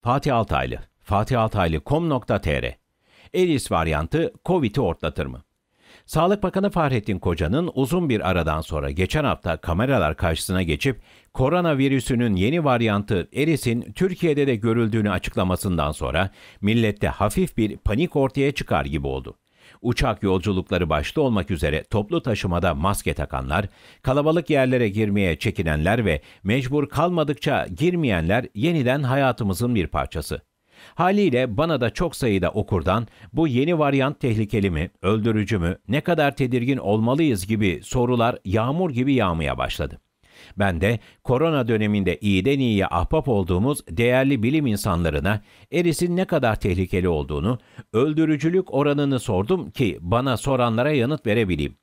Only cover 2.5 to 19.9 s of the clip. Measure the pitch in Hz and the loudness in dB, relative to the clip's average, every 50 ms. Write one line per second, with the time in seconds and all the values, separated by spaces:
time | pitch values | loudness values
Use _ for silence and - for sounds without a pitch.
2.5 | 73 65 60 60 - _ _ _ _ _ _ _ _ _ - - - 175 185 180 | -2 -2 -4 -6 -8 _ _ _ _ _ _ _ _ _ -20 -6 -2 0 2 2
3.5 | 156 123 - - 101 82 82 82 76 73 80 - - 156 170 - - - _ - | 2 -2 -2 -2 0 0 0 0 0 -2 -2 -2 -2 -2 -2 -2 -4 -8 _ -2
4.5 | 180 180 139 107 - 143 123 90 82 - - 80 - - 80 67 62 62 - _ | 0 0 0 0 0 0 0 0 -2 -2 -6 -6 -4 -4 -8 -6 -8 -14 -18 _
5.5 | _ _ _ _ _ _ _ - - - _ - - 160 165 185 208 208 202 180 | _ _ _ _ _ _ _ -20 -20 -20 _ -4 -2 0 2 2 2 0 -2 -2
6.5 | - 190 190 202 - 185 156 139 131 113 - - 101 87 - 98 87 - 90 80 | -2 0 -2 0 0 0 0 0 0 -2 -2 -2 -4 -2 -2 -2 -2 0 0 0
7.5 | 104 147 180 170 - 127 135 117 151 185 175 143 117 104 69 90 92 87 80 80 | 0 -2 -2 -2 -2 -2 -2 0 0 -2 0 0 0 0 0 0 0 0 0 0
8.5 | 76 78 78 - 80 76 71 69 71 82 95 92 - 156 147 123 82 - - 92 | -2 -4 -4 -4 -6 -4 -4 -4 -2 -2 -2 0 0 -2 0 0 -2 -2 -2 -4
9.5 | 82 80 - - 82 87 117 135 139 117 82 76 76 - - 82 82 80 - - | -4 -4 -2 -2 0 0 0 2 2 2 2 0 0 0 0 -2 0 -2 -2 -2
10.5 | 95 92 90 80 76 73 - 139 127 - - - - - _ _ _ - 131 135 | -2 -2 0 0 -2 0 0 -4 -4 -4 -12 -20 -20 -20 _ _ _ 0 0 2
11.5 | 160 180 175 165 147 131 135 139 135 131 117 - 135 117 120 117 101 90 95 117 | 2 2 2 0 2 2 2 2 2 0 0 0 0 0 2 2 2 2 2 2
12.5 | 156 175 156 143 123 117 117 110 101 101 101 - 107 90 80 _ - 113 147 156 | 2 0 2 2 2 2 2 0 0 0 -2 -2 -2 -2 -2 _ -4 -2 0 0
13.5 | 160 131 - 117 117 120 - - 104 - 180 190 180 - - 165 147 143 143 135 | 0 0 0 -2 -2 -2 -4 -8 -4 -2 -2 -2 0 0 0 0 2 2 2 0
14.5 | 123 107 107 117 113 120 117 107 104 113 104 104 92 85 - - - - 95 92 | 0 0 0 0 2 2 2 2 2 0 0 2 0 -2 -4 -4 -2 -2 0 0
15.5 | 90 - - 101 90 80 73 73 76 - 78 60 65 80 95 95 - - - - | 0 -2 -2 -2 0 0 0 -2 -2 -4 -4 -2 0 0 -2 -2 -4 -14 -20 -20
16.5 | - - 101 101 113 117 113 107 104 - - 80 - - 101 107 - 185 185 160 | -14 -4 0 0 2 2 2 0 0 0 -2 -2 0 0 -2 0 2 0 -2 -2
17.5 | - - 110 104 101 - _ - 104 120 175 170 - 147 135 127 - 139 135 143 | 0 -2 -2 -2 -2 -4 _ -2 0 0 0 0 0 0 0 0 0 0 -2 0
18.5 | 143 - - - 113 80 69 69 73 76 69 69 65 67 67 65 - _ _ _ | -2 -4 -4 -2 0 0 0 -2 -4 -4 -4 -4 -6 -6 -8 -12 -16 _ _ _
19.5 | _ _ - - - _ - 123 | _ _ -20 -20 -20 _ -2 -2